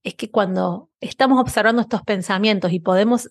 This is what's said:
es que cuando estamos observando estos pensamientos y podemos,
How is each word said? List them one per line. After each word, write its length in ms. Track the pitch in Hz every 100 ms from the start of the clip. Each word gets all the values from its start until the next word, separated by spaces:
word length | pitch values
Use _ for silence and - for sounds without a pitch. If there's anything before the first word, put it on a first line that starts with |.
es 120 | -
que 160 | - 214
cuando 580 | 214 185 185 185 185 - _
estamos 400 | - - 269 262
observando 440 | 247 220 214 233
estos 200 | - 190
pensamientos 680 | - 196 180 190 214 202 185
y 80 | 180
podemos, 460 | 180 185 220 240 -